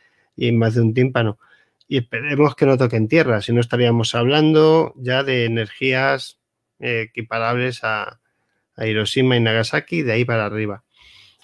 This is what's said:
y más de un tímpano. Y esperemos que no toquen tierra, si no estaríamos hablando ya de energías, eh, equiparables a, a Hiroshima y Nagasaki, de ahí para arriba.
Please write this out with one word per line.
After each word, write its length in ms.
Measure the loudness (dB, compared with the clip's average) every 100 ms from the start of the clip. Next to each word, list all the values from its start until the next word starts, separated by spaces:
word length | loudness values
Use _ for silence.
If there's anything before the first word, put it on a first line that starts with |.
| _ _ _ -6
y 160 | 0
más 240 | 2 2 2
de 60 |
un 120 | 2
tímpano. 460 | 2 0 2 -2 -4 _ _ _ _ -6
Y 100 | -4
esperemos 580 | -4 -8 -4 2 2 2
que 100 | 2
no 120 | 4
toquen 300 | 2 0 2
tierra, 340 | 2 2 0
si 120 | 0
no 80 | 0
estaríamos 540 | 0 0 2 2 0 0
hablando 800 | 0 2 4 4 4 4 0 -4
ya 260 | -4 -2
de 220 | 0 0 0
energías, 960 | -2 -4 -4 -2 0 0 -2 -6 -18 _ _ _ -12
eh, 280 | -6 -4 -6
equiparables 760 | -8 -8 -4 -2 -2 -2 -4
a, 360 | -6 -4 -6 -14 _ _ _ _ _ -8
a 100 | -4
Hiroshima 520 | -2 -2 -2 0 2
y 20 |
Nagasaki, 600 | 2 0 0 -4 -4 -6
de 100 | -2
ahí 140 | -2 0
para 200 | -2 -4
arriba. 380 | -4 -6 -8 _ _ -20 -20 _ _